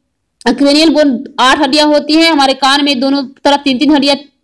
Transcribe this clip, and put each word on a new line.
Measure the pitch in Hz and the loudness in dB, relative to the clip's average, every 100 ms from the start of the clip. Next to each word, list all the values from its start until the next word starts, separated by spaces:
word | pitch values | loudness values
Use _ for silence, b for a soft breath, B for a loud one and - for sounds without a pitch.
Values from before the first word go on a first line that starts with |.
| _ _ _ _ 240 | _ _ _ _ -6
क्रेनियल | 269 277 294 320 | 0 0 2 2
बोन | 294 294 226 - - | 2 0 -2 -8 -2
आठ | 254 294 | 0 0
हड्डियां | 277 294 302 | 0 0 0
होती | 294 294 | 0 0
हैं, | 311 330 | 0 0
हमारे | 302 269 | 0 0
कान | 269 262 285 285 | 0 0 0 -2
में | 277 | -2
दोनों | 269 277 | -2 -2
तरफ | 254 - 285 285 | -6 -4 -2 0
तीन | 277 247 | 0 0
तीन | 285 | 0
हड्डियां | 294 277 277 - _ | 2 0 -2 -6 _